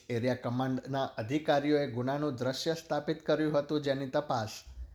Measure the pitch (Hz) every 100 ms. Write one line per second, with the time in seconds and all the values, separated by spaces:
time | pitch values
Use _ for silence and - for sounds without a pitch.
0 | - 120 127 123 123 123 131 127 - 135
1 | 131 - 110 151 156 143 143 147 143 117
2 | 123 143 151 123 127 131 165 160 - 147
3 | 147 156 - 151 156 151 147 151 143 135
4 | 135 147 143 127 107 - - - -